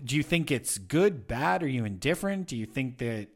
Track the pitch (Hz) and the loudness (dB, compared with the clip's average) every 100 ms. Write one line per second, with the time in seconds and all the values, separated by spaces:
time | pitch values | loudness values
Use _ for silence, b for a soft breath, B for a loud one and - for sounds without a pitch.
0 | 127 147 143 170 160 127 - - 92 151 | -2 0 2 2 2 0 0 -6 0 4
1 | 202 156 95 120 160 185 156 127 107 95 | 4 4 -2 -2 2 2 2 0 -2 -2
2 | 131 175 196 196 180 120 110 139 131 123 | 0 0 -2 -4 -4 -6 -4 -4 -4 -4
3 | 120 113 101 | -4 -4 -6